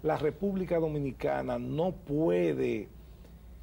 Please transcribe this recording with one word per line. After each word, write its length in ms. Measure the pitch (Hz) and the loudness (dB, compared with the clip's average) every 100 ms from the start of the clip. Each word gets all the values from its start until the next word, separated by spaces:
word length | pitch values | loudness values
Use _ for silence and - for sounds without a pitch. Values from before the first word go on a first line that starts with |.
la 160 | 156 143 | 0 2
República 600 | 147 - 202 190 180 170 | 0 0 0 0 2 2
Dominicana 800 | 160 151 139 - 143 135 127 123 | 2 0 -2 0 0 0 0 -2
no 340 | 123 143 185 | -2 0 0
puede 960 | - - 147 165 175 170 135 127 113 98 - - - - - - - | -2 -2 2 4 4 4 2 2 0 -4 -14 -18 -18 -18 -18 -18 -18